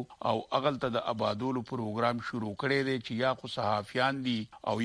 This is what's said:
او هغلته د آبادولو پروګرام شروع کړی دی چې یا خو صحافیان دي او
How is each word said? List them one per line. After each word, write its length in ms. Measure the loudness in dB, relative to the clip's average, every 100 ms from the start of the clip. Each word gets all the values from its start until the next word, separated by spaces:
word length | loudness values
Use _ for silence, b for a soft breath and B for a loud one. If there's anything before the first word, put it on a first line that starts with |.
| -2 -2 0
او 60 | 0 2
هغلته 360 | 2 2 2 0 0
د 120 | 0
آبادولو 480 | 0 0 0 0 -2 -4
پروګرام 520 | -4 -2 2 2 0 -4
شروع 240 | -4 -4 -2
کړی 160 | 0 2 2
دی 100 | -2 -2
چې 60 | 0
یا 80 | 0 0
خو 120 | -4 -2
صحافیان 680 | 0 0 0 2 2 2 0
دي 100 | -2 -4 B -2
او 40 | 2